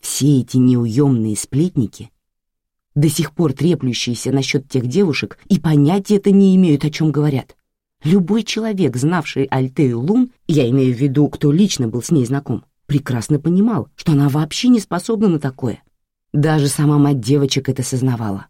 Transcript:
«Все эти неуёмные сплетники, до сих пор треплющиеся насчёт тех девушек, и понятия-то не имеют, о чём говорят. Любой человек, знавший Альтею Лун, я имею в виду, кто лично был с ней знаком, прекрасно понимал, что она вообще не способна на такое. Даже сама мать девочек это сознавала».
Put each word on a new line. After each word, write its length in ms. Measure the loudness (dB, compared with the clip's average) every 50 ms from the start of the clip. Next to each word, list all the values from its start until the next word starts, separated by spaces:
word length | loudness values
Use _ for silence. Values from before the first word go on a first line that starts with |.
«Все 400 | -10 -10 -6 -2 2 2 2 2
эти 160 | 0 0 0
неуёмные 800 | 2 2 4 2 2 0 -2 0 0 2 2 2 0 0 -4 -4
сплетники, 720 | -6 -8 -6 -2 -2 -2 -2 -2 -2 -4 -4 _ -14 -20 -20 _ _ _ _ _ _ _ _ _ _ _ _ _ _ _ _ _
до 140 | 0 0 0
сих 240 | 0 0 -6 -6 _
пор 200 | -2 -2 -2 0
треплющиеся 800 | 0 0 0 0 0 -2 -4 -4 -4 -6 -6 -6 -6 -4 -2 -2
насчёт 360 | -2 -2 -2 -4 -4 -6 _
тех 180 | -4 -4 -4
девушек, 520 | -2 0 0 0 0 0 -2 -4 -8 -8 _ _ -2
и 120 | -2 0
понятия-то 720 | 0 2 2 4 4 4 2 0 0 0 0 2 4 4 4
не 240 | 6 6 6 6
имеют, 280 | 4 4 4 2 2 0
о 60 | -4
чём 220 | -4 -2 -2 0 0
говорят. 440 | 0 0 0 0 -2 -6 _ -16 _ _ _ _ _ _ _ _ _ -2
Любой 400 | 2 2 2 2 2 0 -2 -2
человек, 540 | -2 -6 -4 -4 -4 -2 0 0 0 0
знавший 480 | 0 0 0 0 0 -4 -4 -2 -4 -2
Альтею 560 | -2 0 -2 -2 -2 0 0 0 0 0 -2
Лун, 320 | -2 0 2 2 0 0 _ _ _ _
я 200 | 0 2 2 2
имею 240 | 2 2 2 2 0
в 40 | 0
виду, 300 | -2 0 2 2 0 0
кто 240 | 0 -2 0 0 2
лично 340 | 4 2 0 0 -2 -4
был 160 | -4 -4 -6 -4
с 80 | 0
ней 140 | 0 0 2
знаком, 400 | 0 -2 -4 -4 -6 -8 -8 -8 _ _ _ _
прекрасно 520 | _ -4 -4 -2 -2 -4 -4 -2 -2 -2 -2
понимал, 500 | 0 0 0 2 2 0 0 -2 -6 -8 _
что 180 | _ -2 0 2
она 160 | 2 2 2
вообще 400 | 0 0 -4 -4 -6 -2 2 2
не 120 | 2 2
способна 480 | 2 _ -6 -8 -4 -4 -2 0 0 0
на 100 | 0 0
такое. 440 | -2 -6 -8 -6 -6 -8 -8 -8 _ _ _ _ _ _ _ _ _ _ _
Даже 360 | 0 0 2 2 2 0 0
сама 300 | 0 0 0 2 4 4
мать 220 | 2 2 2 -2
девочек 480 | 0 0 0 0 2 0 -2 -4 -4 -4
это 140 | -4 -4 -4
сознавала». 640 | -6 -4 -2 -2 -2 -2 -2 -4 -6 -8 -8 -10 _